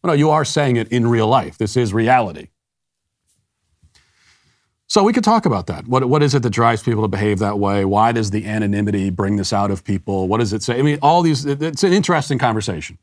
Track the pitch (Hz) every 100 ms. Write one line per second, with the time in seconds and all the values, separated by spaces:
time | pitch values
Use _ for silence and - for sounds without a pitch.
0 | 180 147 156 156 143 - 139 120 110 123
1 | 117 117 110 127 98 - 107 127 117 104
2 | 113 123 104 76 - _ _ _ _ _
3 | _ _ _ _ _ _ _ _ _ _
4 | _ _ _ _ _ _ _ _ _ -
5 | 202 240 214 220 196 104 87 80 - 127
6 | 127 151 147 139 120 104 117 113 - 110
7 | 107 101 104 101 104 104 98 101 98 101
8 | 113 117 107 104 98 107 104 101 104 101
9 | 98 92 98 101 95 101 101 95 - 98
10 | - 98 92 107 113 107 - 120 147 147
11 | 147 170 165 143 143 143 156 147 196 185
12 | 180 170 131 135 123 110 104 85 - 82